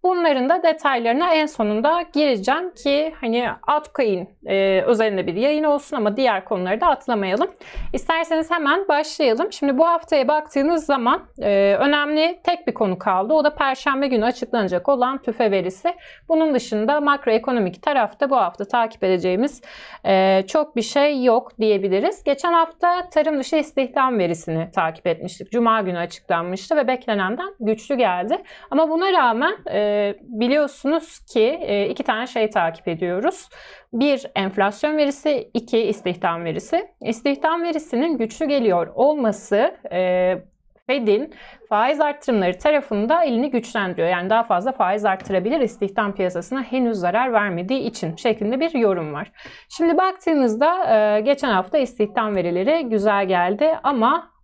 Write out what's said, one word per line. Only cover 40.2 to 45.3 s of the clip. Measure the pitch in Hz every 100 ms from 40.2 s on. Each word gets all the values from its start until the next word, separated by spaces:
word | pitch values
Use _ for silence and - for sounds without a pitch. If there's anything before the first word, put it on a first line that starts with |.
| 180 180 - _ _ _ -
Fed'in | 277 214 208 311 - - - -
faiz | 208 247 302
arttırımları | 302 294 - 220 180 180
tarafında | 302 302 285 208 226 330
elini | 320 233 277
güçlendiriyor. | 247 233 220 190 175 165
Yani | 180 185
daha | 220
fazla | 233 180 233
faiz | 262 185 208
arttırabilir | 208 190 -